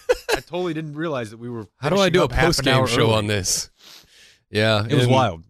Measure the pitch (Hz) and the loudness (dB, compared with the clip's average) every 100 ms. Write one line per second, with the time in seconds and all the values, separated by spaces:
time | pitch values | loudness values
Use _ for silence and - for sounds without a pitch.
0 | - - - 415 - 170 180 156 160 147 | -4 -2 -2 -6 -4 -6 -4 -4 -8 -8
1 | 170 135 110 113 120 117 104 _ 139 190 | -6 -4 -6 -10 -12 -12 -12 _ -2 0
2 | 190 170 151 - - - 131 135 131 120 | 2 2 2 2 2 2 2 2 2 2
3 | 113 110 104 104 87 - - _ - - | 2 2 0 -2 -2 -4 -6 _ -20 -20
4 | - _ - _ _ 104 110 107 110 - | -20 _ -20 _ _ 0 2 2 0 2
5 | 123 131 117 82 | 4 4 2 -2